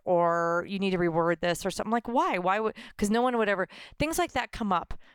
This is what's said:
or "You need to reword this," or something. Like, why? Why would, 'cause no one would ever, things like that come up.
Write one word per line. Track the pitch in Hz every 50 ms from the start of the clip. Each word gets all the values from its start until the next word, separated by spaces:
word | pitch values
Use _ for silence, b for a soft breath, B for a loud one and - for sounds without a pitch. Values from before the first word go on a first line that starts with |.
| -
or | - 180 170 175 170 170 170 170 170 170 175 - -
"You | 202 190
need | 196 196
to | 185 175
reword | 175 170 156 165 165 170 175 165
this," | - 175 170 - -
or | 190
something. | - - 208 214 226
Like, | 240 - -
why? | 233 269 339 370 254 185
Why | 180 175 190 214
would, | 220 220 B B B B B
'cause | - 214 202
no | 214 233 247
one | 254 247 233
would | 220 202
ever, | 202 180 185 B B B B B B _
things | 285 302 320 -
like | 349 320 -
that | 262 - - -
come | - 226 202 185
up. | 170 - - - b b b b